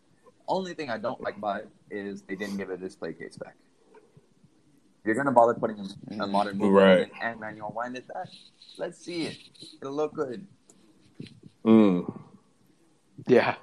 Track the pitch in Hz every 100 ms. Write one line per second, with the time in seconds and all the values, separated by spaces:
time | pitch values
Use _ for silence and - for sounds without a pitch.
0 | _ _ _ _ - 185 180 165 143 110
1 | 117 117 101 101 104 104 107 _ _ 104
2 | 101 98 - 95 101 98 95 90 92 -
3 | 85 80 - - - - _ _ _ -
4 | _ _ _ _ _ _ _ _ _ _
5 | 104 110 139 120 117 113 113 107 95 -
6 | - 104 101 98 101 101 104 98 98 90
7 | - - 117 113 107 107 107 107 123 127
8 | - 185 180 - - _ - - 175 175
9 | - 170 127 85 - - - - 135 143
10 | 151 160 135 110 98 _ _ _ _ _
11 | _ - - - - _ 110 113 104 90
12 | - - - - _ _ _ _ _ _
13 | _ - - 117 120 -